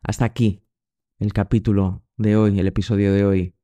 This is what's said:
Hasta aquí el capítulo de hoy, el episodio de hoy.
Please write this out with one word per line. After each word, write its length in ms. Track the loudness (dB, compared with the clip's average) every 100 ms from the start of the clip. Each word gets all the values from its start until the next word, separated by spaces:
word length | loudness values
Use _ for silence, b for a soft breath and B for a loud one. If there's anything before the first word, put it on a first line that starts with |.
Hasta 220 | -8 -4 -4
aquí 360 | 0 -2 -2 _ _ _ _ _ _
el 140 | -4
capítulo 720 | -2 0 0 0 0 0 -4 _ -4
de 180 | 0 2
hoy, 240 | 2 2
el 80 | -2
episodio 460 | -4 -2 0 2
de 120 | 2 2
hoy. 300 | 0 -2 _